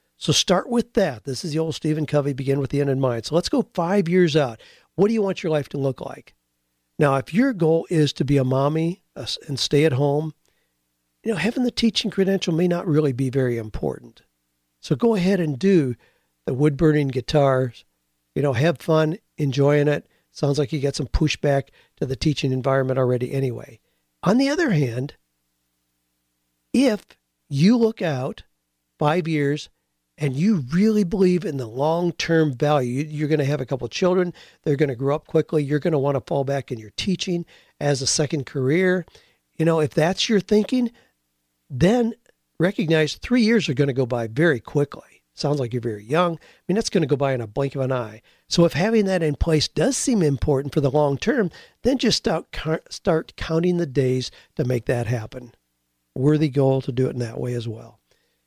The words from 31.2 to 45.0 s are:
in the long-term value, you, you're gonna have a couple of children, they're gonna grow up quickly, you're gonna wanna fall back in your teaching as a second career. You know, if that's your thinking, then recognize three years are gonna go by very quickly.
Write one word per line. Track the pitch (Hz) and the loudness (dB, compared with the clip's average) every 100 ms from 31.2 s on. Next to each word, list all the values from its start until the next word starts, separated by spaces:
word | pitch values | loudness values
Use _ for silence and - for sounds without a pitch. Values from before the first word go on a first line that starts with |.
| 185 180 | 2 2
in | 180 139 | -2 -6
the | 117 | -6
long-term | 120 147 170 175 - - 165 156 123 | -2 0 0 -2 -2 0 2 2 0
value, | 147 147 123 127 | 0 2 0 -4
you, | |
you're | 156 151 147 | -6 -4 0
gonna | 151 | 0
have | 135 147 | 0 -2
a | 127 | -4
couple | 131 | -6
of | 113 | -6
children, | - 180 185 180 - - _ | -2 0 2 0 -6 -20 _
they're | - 139 | -2 0
gonna | 147 | 0
grow | 120 135 | 0 -2
up | 151 - | -4 0
quickly, | 160 151 156 | -2 0 -2
you're | 139 147 | 0 -2
gonna | 175 151 | 0 0
wanna | 139 139 | 0 -2
fall | - 147 | -2 -4
back | 135 139 - | -2 -4 -6
in | 117 | -12
your | 110 - | -10 -8
teaching | 202 180 - 175 170 - _ _ | -4 -4 -2 -4 -6 -16 _ _
as | 147 135 | -2 0
a | 131 | 0
second | - 147 156 127 | 0 0 -2 -4
career. | 143 127 165 185 185 165 - _ _ _ - | -2 0 2 2 0 -4 -18 _ _ _ -2
You | |
know, | 160 165 | 2 2
if | 151 | 0
that's | - 160 190 - | 2 0 0 0
your | 208 | 0
thinking, | - 214 208 254 233 - _ _ _ _ _ _ _ | 2 2 2 0 -2 -6 _ _ _ _ _ _ _
then | 127 170 247 226 - _ _ _ _ | 0 2 4 0 -4 _ _ _ _
recognize | 170 202 160 160 151 | -2 0 2 2 2
three | - - 247 | -2 -2 2
years | 214 233 160 | 4 2 0
are | |
gonna | 131 143 | 0 0
go | 127 123 | 0 -2
by | 123 113 | -2 -4
very | 113 170 123 | 0 2 2
quickly. | - 147 143 - | -2 -2 -2 -6